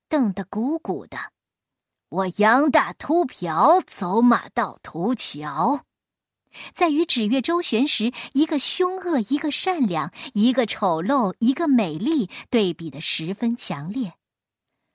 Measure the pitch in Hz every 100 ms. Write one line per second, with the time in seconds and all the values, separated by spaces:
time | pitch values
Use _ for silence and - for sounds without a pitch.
0 | _ 302 214 190 - 214 254 320 - 147
1 | - - - _ _ _ _ _ _ _
2 | _ 175 185 208 214 254 302 247 160 -
3 | - 339 285 - 170 156 247 359 - -
4 | 180 214 247 220 - - 180 - - 160
5 | 208 254 - 147 151 143 202 277 - _
6 | _ _ _ _ _ - - - 339 294
7 | 339 240 208 262 277 349 - 220 294 -
8 | 226 - - 269 320 294 - - 370 370
9 | 349 277 196 294 302 - 370 349 214 160
10 | 147 - - 202 233 269 - - 190 160
11 | 196 277 196 - 233 277 320 247 175 156
12 | 247 311 185 - - 233 185 160 165 -
13 | - - 160 202 233 240 - 143 160 254
14 | 190 - _ _ _ _ _ _ _